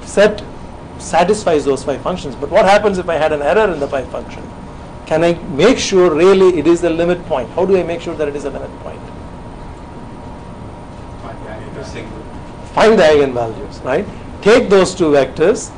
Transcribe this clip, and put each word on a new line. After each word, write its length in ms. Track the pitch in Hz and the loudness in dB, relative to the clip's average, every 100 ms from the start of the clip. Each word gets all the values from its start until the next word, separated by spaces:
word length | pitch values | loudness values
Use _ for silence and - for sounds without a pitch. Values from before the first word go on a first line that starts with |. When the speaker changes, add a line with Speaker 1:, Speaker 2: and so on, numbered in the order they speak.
| - | -4
Speaker 1:
set 380 | - 208 208 - - - - - - | 2 2 2 -10 -14 -16 -16 -16 -14
satisfies 640 | - 160 175 208 - 156 139 | -2 0 2 2 2 0 2
those 180 | 131 | -2
five 180 | - 131 | -2 -4
functions. 340 | 147 180 147 113 | -4 -6 -8 -8
But 160 | 139 | 0
what 140 | 175 185 | 2 6
happens 340 | 202 208 185 | 4 4 -2
if 100 | 175 | -2
I 60 | 165 | 0
had 160 | 156 | 0
an 100 | 151 | 0
error 320 | 143 190 160 | 2 2 2
in 60 | 156 | 0
the 80 | 139 | -2
five 200 | 139 123 | -4 -4
function? 340 | 127 113 - - - - - - - - | -10 -10 -14 -14 -16 -16 -16 -16 -16 -2
Can 160 | 160 | 2
I 100 | 170 170 - 139 | 2 0 -4 2
make 240 | 196 226 | 4 4
sure 340 | - 190 180 | 2 4 4
really 460 | 151 180 196 185 175 | 6 6 8 6 6
it 80 | 147 | 2
is 140 | 170 | 2
the 80 | 175 | 2
limit 340 | 160 170 175 - | 0 0 0 -2
point? 240 | 147 113 | -4 -2
How 140 | - 190 | -2 2
do 140 | 196 | 2
I 40 | |
make 180 | 165 170 | 2 -4
sure 120 | 175 156 | -6 -4
that 120 | 147 | -4
it 80 | 143 | -4
is 100 | 139 | -8
a 60 | |
limit 180 | 139 131 - | -8 -12 -12
point? 200 | - - - - - - - - - - - - - - - - - - - - - - - - | -14 -14 -14 -14 -14 -14 -16 -14 -14 -16 -16 -16 -16 -16 -14 -14 -14 -14 -14 -16 -16 -16 -16 -14
Speaker 2:
Find 160 | - - | -14 -14
the 60 | 214 | -12
eigenvalues. 1200 | - - - - - - - - - - - - | -12 -12 -12 -12 -12 -12 -14 -14 -14 -14 -16 -8
Speaker 1:
Find 260 | - 214 220 | 2 6 6
the 40 | |
eigenvalues, 800 | 160 151 135 120 117 101 104 - | 6 6 4 0 -4 -6 -12 -10
right? 220 | 139 139 208 - - - | -2 -2 -2 -10 -14 -2
Take 260 | 196 247 208 | 4 6 6
those 240 | 196 180 | 4 4
two 120 | - 165 | 2 4
vectors 680 | 143 131 - 165 233 - | 4 2 2 2 2 -4